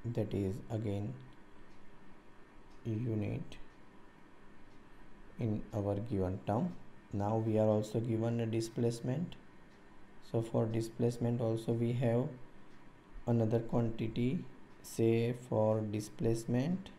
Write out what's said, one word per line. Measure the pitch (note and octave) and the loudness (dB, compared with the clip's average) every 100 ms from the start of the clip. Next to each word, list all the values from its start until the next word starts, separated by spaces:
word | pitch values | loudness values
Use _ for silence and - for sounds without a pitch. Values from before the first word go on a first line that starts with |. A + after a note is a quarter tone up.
that | A#2 A#2+ G2+ | -2 -2 0
is | G2+ G2 G2 - | 0 0 -2 -4
again | A2+ A2 G2+ G#2+ B2+ - - - - - - - - - - - - - - - - | -4 -2 -2 -2 -6 -12 -16 -16 -16 -14 -12 -12 -12 -12 -14 -16 -18 -18 -18 -16 -10
unit | - A2 A#2+ G#2+ G#2 A2+ - - - - - - - - - - - - - - - - - - - - | -4 -2 0 0 0 -2 -6 -8 -10 -12 -18 -16 -18 -18 -20 -18 -16 -14 -14 -16 -18 -16 -14 -14 -14 -2
in | A#2 G#2 - | 0 0 -2
our | G#2+ G2+ G2+ | -2 0 0
given | A2 G2 F#2 F#2+ - | 0 0 0 -2 0
term. | G#2+ F3+ F3 - - - | 0 0 -4 -12 -16 -6
Now | G2+ G2+ A2 | -2 2 2
we | A2 G#2+ | 4 4
are | G#2+ | 6
also | G#2+ G#2+ A#2 | 6 2 -2
given | A2+ A2+ A2+ A#2 | 0 2 2 2
a | A#2 | 2
displacement. | A2+ A2+ - A#2 A#2+ C3 C3+ F3 - - - - - - - - - - | 0 -2 2 0 2 -2 0 -2 -6 -16 -20 -20 -20 -20 -16 -16 -14 -2
So | A#2 | 0
for | A2+ A#2+ A#2 | 2 2 2
displacement | A2+ A2+ - A#2+ A#2+ A#2+ A#2+ | 2 -2 2 2 4 2 2
also | A2+ A2+ - | 2 2 2
we | A#2 A#2 | 2 2
have | A#2+ B2 A#2 C#3+ - - - - - - - - - - | 4 4 4 2 -4 -12 -12 -14 -14 -16 -18 -14 -8 2
another | A#2 A2 A#2 | 4 6 4
quantity. | A#2 B2 A#2 A2+ A2+ A#2 A#2+ C3+ B2 - - - | 2 2 2 2 -2 2 2 0 -4 -12 -16 -16
Say | - - A2+ A2+ A#2 B2 - | -14 4 6 6 4 0 0
for | A2 G#2+ A2 | 4 4 4
displacement | G#2+ G#2 G#2+ - A#2 A2+ - A#2+ C#3 F#3 - | 2 -2 -4 0 2 2 2 2 2 0 -4